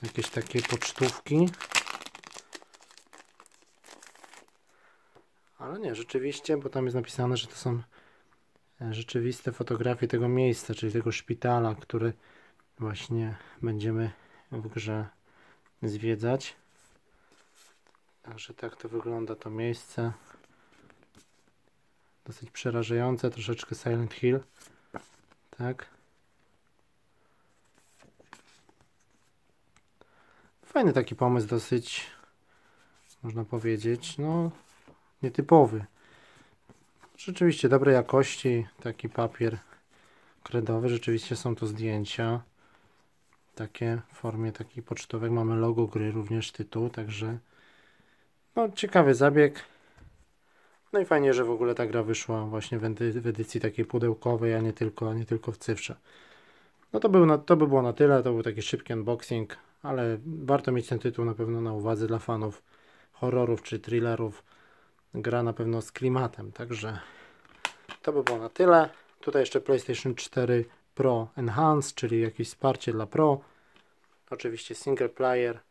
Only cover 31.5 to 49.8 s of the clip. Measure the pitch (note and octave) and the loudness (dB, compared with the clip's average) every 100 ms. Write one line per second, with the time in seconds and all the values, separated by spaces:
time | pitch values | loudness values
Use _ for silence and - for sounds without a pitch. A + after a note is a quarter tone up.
31.5 | A#2 - B2 A#2+ - - - - _ _ | -2 0 -4 -2 -10 -10 -16 -20 _ _
32.5 | _ _ _ _ _ _ - A#2+ A2+ G#2+ | _ _ _ _ _ _ -14 -10 -8 -6
33.5 | A#2+ A2+ A2 A2 A#2 - - D3+ E3 E3 | -4 -2 -2 -2 -4 -6 -6 -2 -2 -2
34.5 | - - - - - _ _ C3 A#2+ D3 | -6 -20 -20 -20 -20 _ _ -6 -2 6
35.5 | D#3+ C3 A2 G#2 _ - - - - - | 8 8 4 -8 _ -20 -20 -20 -20 -20
36.5 | _ _ - _ _ - _ - F#3 F3 | _ _ -20 _ _ -20 _ -10 2 2
37.5 | D3+ C3+ C3 C#3 B2+ A#2+ C3+ C3+ - C3+ | 4 6 6 8 6 6 4 4 0 0
38.5 | A#2+ G#2+ _ A#2+ A2+ A2+ - A#2 - A#2 | 0 -2 _ -10 -8 -8 -2 -2 0 -2
39.5 | G#2+ - - _ _ _ _ _ _ - | -2 -12 -20 _ _ _ _ _ _ -6
40.5 | A#2+ A2 A#2 B2 A#2 - A2+ - B2 B2 | -4 0 0 0 -2 0 -2 -2 -6 -4
41.5 | A2+ A2 G#2+ A2 G#2+ G#2 - A#2 A#2+ A#2+ | -4 -4 -4 -4 -4 -4 -4 -2 -2 -6
42.5 | _ _ _ _ _ _ _ _ _ _ | _ _ _ _ _ _ _ _ _ _
43.5 | - G#2+ - A#2 A#2 - - A#2+ A2 A2+ | -12 -12 -4 -2 -2 -6 -10 -8 -4 -6
44.5 | G#2+ A2 - A#2 - - A2+ A2+ A#2 A2+ | -6 -12 -14 -10 -10 -8 -4 -2 0 0
45.5 | A2+ A#2 A2+ A2 A2 G#2+ A2 G#2 A2+ A2 | 2 2 2 0 0 -2 -4 -4 -4 -4
46.5 | - G#2+ A#2 A#2+ A#2 G#2+ G#2 A2 A#2 _ | -8 -8 -4 -4 -4 -10 -6 -6 -8 _
47.5 | _ _ _ _ _ _ _ _ _ _ | _ _ _ _ _ _ _ _ _ _
48.5 | - A3+ G3 G3+ F#3+ D3 B2 C#3 C#3+ D3 | -2 -2 -2 4 6 8 8 6 8 6
49.5 | D3 - - | 4 -18 -20